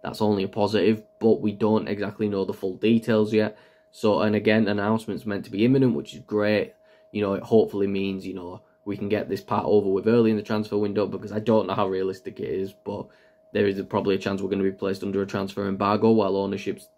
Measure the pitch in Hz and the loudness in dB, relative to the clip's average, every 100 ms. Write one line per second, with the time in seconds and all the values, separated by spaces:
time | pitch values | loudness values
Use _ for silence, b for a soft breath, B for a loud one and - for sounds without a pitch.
0 | - - 107 101 95 113 104 104 92 110 | -10 -2 0 0 -2 -2 0 2 2 2
1 | - _ 113 107 107 101 107 110 - 101 | -4 _ 2 2 0 -2 0 0 -2 -6
2 | 98 - 107 98 95 98 95 92 107 117 | -6 -4 -4 -2 -4 -4 -8 -2 2 2
3 | 113 110 107 107 107 b b b b - | 4 2 4 2 0 b b b b -2
4 | 107 92 107 107 104 107 101 101 101 110 | 0 2 2 2 4 4 2 0 0 -2
5 | - 95 107 101 - 98 117 135 131 76 | -2 -8 -6 -8 -6 0 4 6 4 0
6 | - - - 104 104 107 - _ b b | -6 -16 -4 0 2 2 -2 _ b b
7 | b 107 101 98 - 113 101 101 98 98 | b -4 -2 -2 4 4 4 0 -2 -2
8 | 98 95 92 92 87 90 b b - 98 | -4 -6 -8 -12 -12 -16 b b -10 -8
9 | 101 104 - 98 - 101 69 104 98 95 | -2 -2 -2 -6 -2 -2 2 2 4 0
10 | 104 120 113 107 101 107 107 104 104 101 | 4 4 4 2 -2 -4 -2 -2 -2 -2
11 | 98 - 104 104 110 110 92 98 98 95 | -2 -4 -8 -6 2 2 2 -2 0 0
12 | 95 95 - - 104 92 98 - - 101 | -2 -6 -12 -10 -6 -4 -6 -8 -12 -10
13 | - b b b _ 104 101 98 95 104 | -12 b b b _ 0 0 0 -2 -2
14 | 98 95 98 98 98 98 95 95 98 95 | 0 0 0 -2 -2 0 -2 -2 -6 -4
15 | 101 98 98 104 98 - 101 98 101 104 | -4 -4 -2 -4 -4 -4 -6 0 0 4
16 | 113 110 95 98 98 98 101 95 - | 4 4 2 0 -2 -4 -6 -8 -12